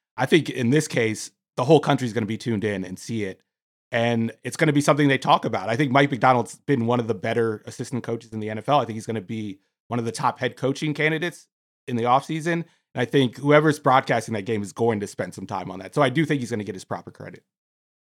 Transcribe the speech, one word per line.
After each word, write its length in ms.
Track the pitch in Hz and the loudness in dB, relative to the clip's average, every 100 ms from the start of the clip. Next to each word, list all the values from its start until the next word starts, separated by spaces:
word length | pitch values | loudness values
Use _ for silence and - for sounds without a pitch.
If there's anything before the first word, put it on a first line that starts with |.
| _ - | _ -4
I 100 | 127 | 2
think 240 | 170 139 | 2 2
in 200 | 131 117 | -2 2
this 180 | 147 151 | 2 2
case, 420 | - 113 107 - _ _ - | -2 -2 -2 -10 _ _ -2
the 80 | |
whole 160 | 127 151 | 4 4
country's 320 | - 139 127 | 4 0 -2
gonna 140 | 107 104 | -2 -4
be 100 | 110 | -4
tuned 280 | - 110 | -4 -2
in 200 | 107 101 | -2 -4
and 140 | 92 92 | -6 -10
see 240 | - 113 | -8 -6
it. 160 | 98 92 _ _ _ _ _ | -6 -8 _ _ _ _ _
And 400 | 120 120 117 113 - | 0 2 2 0 -4
it's 140 | 127 - | -10 0
gonna 160 | 160 | 2
be 80 | 143 | 4
something 260 | 143 147 147 | 4 4 4
they 120 | 131 | 2
talk 260 | 135 151 | 4 2
about. 240 | 135 110 95 | 2 -4 -2
I 80 | 117 | 0
think 160 | 147 | 2
Mike 180 | 131 143 | 4 4
McDonald's 460 | 123 131 127 107 - | 4 4 4 2 -6
been 300 | - 139 113 | -2 0 2
one 120 | 123 | 0
of 80 | 113 | 0
the 80 | |
better 480 | 101 113 113 113 107 | -4 -2 0 0 -2
assistant 380 | - - 123 120 | -8 -12 -8 -8
coaches 300 | 110 117 110 | -6 -8 -8
in 80 | 110 | -10
the 100 | 107 | -8
N 80 | 110 | -6
F 100 | 107 | 0
L. 120 | 143 | 0
I 40 | |
think 100 | 117 | 0
he's 120 | 110 107 | -4 -6
gonna 140 | 110 | -6
be 400 | 92 113 107 95 _ _ - | -6 -8 -8 -10 _ _ -6
one 140 | 120 | -4
of 40 | |
the 60 | 117 | -4
top 300 | - 131 - | -2 -2 -2
head 160 | 127 - | -4 -2
coaching 380 | 131 139 156 | -4 -2 -4
candidates 520 | 151 151 160 175 170 _ _ _ _ - | -2 0 0 -4 -8 _ _ _ _ -6
in 80 | |
the 80 | 120 | -2
offseason. 600 | 120 127 - 160 151 170 160 _ _ - | 2 2 2 -4 -2 -2 -4 _ _ -6
And 60 | |
I 20 | |
think 340 | 123 147 127 107 | 0 2 2 0
whoever's 420 | 139 151 156 143 | 4 6 6 2
broadcasting 540 | 143 131 - 123 110 | 4 4 4 0 -2
that 80 | 110 | -4
game 200 | 98 113 | -2 -4
is 100 | 101 | -4
going 280 | - 117 107 | -2 0 0
to 60 | 101 | -4
spend 260 | - 90 | -8 -10
some 120 | - 95 | -10 -10
time 200 | 98 90 | -8 -8
on 100 | 92 | -12
that. 140 | 95 - | -6 0
So 60 | |
I 80 | 139 | 0
do 140 | 127 | 2
think 160 | 156 147 | 0 -2
he's 100 | 120 | -4
gonna 140 | 113 | -6
get 100 | 104 95 | -6 -10
his 80 | |
proper 260 | - 92 - | -10 -10 -10
credit. 320 | - 101 90 _ _ _ _ _ _ _ | -18 -18 -18 _ _ _ _ _ _ _